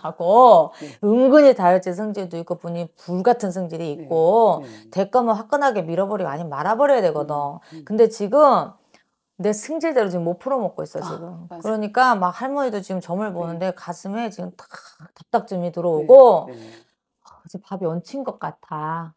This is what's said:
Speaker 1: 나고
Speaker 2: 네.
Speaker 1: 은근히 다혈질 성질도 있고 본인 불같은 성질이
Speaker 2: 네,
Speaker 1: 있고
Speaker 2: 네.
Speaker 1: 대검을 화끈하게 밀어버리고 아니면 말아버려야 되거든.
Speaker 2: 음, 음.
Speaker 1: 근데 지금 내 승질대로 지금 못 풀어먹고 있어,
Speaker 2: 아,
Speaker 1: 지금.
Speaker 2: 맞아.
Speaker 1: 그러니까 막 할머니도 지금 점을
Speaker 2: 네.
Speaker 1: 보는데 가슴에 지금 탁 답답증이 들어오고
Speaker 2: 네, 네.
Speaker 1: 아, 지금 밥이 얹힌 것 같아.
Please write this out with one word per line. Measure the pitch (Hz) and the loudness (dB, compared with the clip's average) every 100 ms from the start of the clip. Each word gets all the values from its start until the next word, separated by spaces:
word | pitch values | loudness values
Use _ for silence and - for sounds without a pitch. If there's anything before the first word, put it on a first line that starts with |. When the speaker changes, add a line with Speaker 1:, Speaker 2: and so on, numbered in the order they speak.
Speaker 1:
나고 | 160 - 170 220 254 185 147 - | -10 -6 2 6 8 8 6 -4
Speaker 2:
네. | 151 131 | -20 -6
Speaker 1:
은근히 | 208 226 262 294 285 | -2 2 6 8 6
다혈질 | 233 180 185 180 | 6 4 2 0
성질도 | 180 214 208 180 165 | -6 -8 -8 -8 -10
있고 | 170 175 | -8 -10
본인 | 170 170 170 _ | -8 -10 -10 _
불같은 | - 180 190 240 202 | -8 -2 0 0 -2
성질이 | 175 175 165 | -8 -8 -8
Speaker 2:
네, | 165 | -8
Speaker 1:
있고 | 147 147 165 165 220 220 156 | -10 -4 0 4 4 4 2
Speaker 2:
네. | 135 110 - | -4 -20 -10
Speaker 1:
대검을 | 180 196 247 240 208 | -6 -2 0 0 -2
화끈하게 | 220 294 277 208 | -2 -2 0 -2
밀어버리고 | 160 170 196 208 170 | -4 -4 -4 -4 -6
아니면 | 143 170 | -8 -10
말아버려야 | 139 170 226 277 262 | -6 -4 0 2 2
되거든. | 185 151 151 147 | 2 -2 -4 -6
Speaker 2:
음, | 143 165 - | -6 -10 -18
음. | 160 147 | -20 -6
Speaker 1:
근데 | 220 220 | 2 2
지금 | 220 202 262 294 214 147 - _ _ _ _ _ - | 2 -2 4 4 4 -2 -12 _ _ _ _ _ -6
내 | 196 | -4
승질대로 | 208 - 320 330 262 202 | -4 -6 -6 -2 0 -2
지금 | 175 170 | -2 -4
못 | 180 | -6
풀어먹고 | - 269 196 - | -6 -4 -4 -8
있어, | 156 180 | -12 -12
Speaker 2:
아, | |
Speaker 1:
지금. | 180 160 170 175 170 | -12 -12 -14 -18 -18
Speaker 2:
맞아. | 170 | -12
Speaker 1:
그러니까 | 208 220 208 214 254 214 | -6 -6 -4 0 2 2
막 | 180 | -2
할머니도 | 175 254 285 269 208 | -4 -6 -4 -4 -6
지금 | 185 185 | -8 -10
점을 | 170 180 214 | -8 -8 -6
Speaker 2:
네. | |
Speaker 1:
보는데 | 175 170 170 185 185 | -8 -8 -6 -8 -8
가슴에 | - 170 196 208 233 | -12 -12 -10 -8 -8
지금 | 185 180 - | -10 -14 -16
탁 | - - - _ 156 | -20 -20 -20 _ -20
답답증이 | _ - 233 208 185 175 | _ -6 -4 -4 -6 -6
들어오고 | 170 175 156 151 262 254 175 143 | -4 -2 0 8 10 10 6 0
Speaker 2:
네, | 120 | -12
네. | 113 117 _ _ _ _ | -20 -20 _ _ _ _
Speaker 1:
아, | _ _ _ | _ _ _
지금 | 185 - | -20 -14
밥이 | 190 180 | -8 -6
얹힌 | 170 - 269 | -6 -8 -10
것 | 254 - | -10 -10
같아. | 160 - _ 156 156 165 165 | -12 -12 _ -10 -8 -8 -10